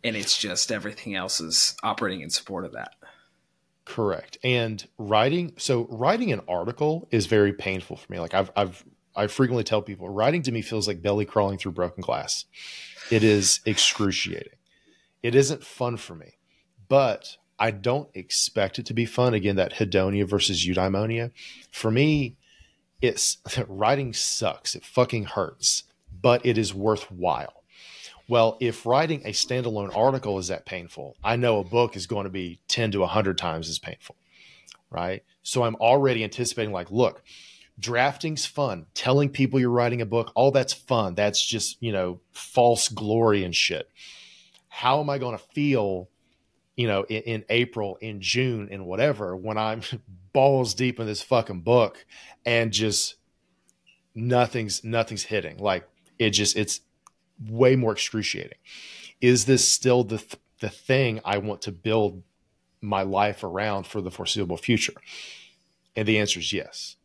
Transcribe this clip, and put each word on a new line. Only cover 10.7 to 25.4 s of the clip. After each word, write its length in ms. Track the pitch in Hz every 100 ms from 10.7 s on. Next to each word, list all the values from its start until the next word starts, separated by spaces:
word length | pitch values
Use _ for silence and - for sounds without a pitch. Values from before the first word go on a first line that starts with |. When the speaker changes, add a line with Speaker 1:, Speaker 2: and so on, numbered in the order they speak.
| 110 101
Speaker 2:
like 140 | 98
belly 240 | 95 104 104
crawling 320 | 110 101 98
through 140 | 98
broken 300 | 85 90 -
glass. 440 | 90 - - - - - - - - - -
It 120 | 113
is 380 | 107 104 95 - -
excruciating. 920 | 104 - - 101 90 90 87 - _ _ _ _ _ _ _
It 120 | 120 123
isn't 280 | 135 147
fun 340 | - - 120 117
for 180 | - 82
me, 220 | 76 _ _ _ _ _ 98
but 480 | 135 131 104 - - _ _
I 120 | 110
don't 380 | 104 110 135 -
expect 640 | 98 90 - - - 95 -
it 80 | -
to 60 |
be 120 | 117 117
fun. 280 | - 123
Again, 220 | 107 98 95
that 180 | 90
hedonia 520 | - 98 95 95 101 95
versus 400 | 101 - 87 87
eudaimonia. 680 | 90 92 98 110 113 120 - - - -
For 180 | - 113
me, 460 | 113 151 151 127 - _ _ - _ _ _
it's, 360 | 127 - - - -
<laughs> 140 | - 107
writing 440 | 98 107 143 131
sucks. 640 | 107 - - 101 - - -
It 80 |
fucking 400 | - - 123 117 98
hurts, 600 | -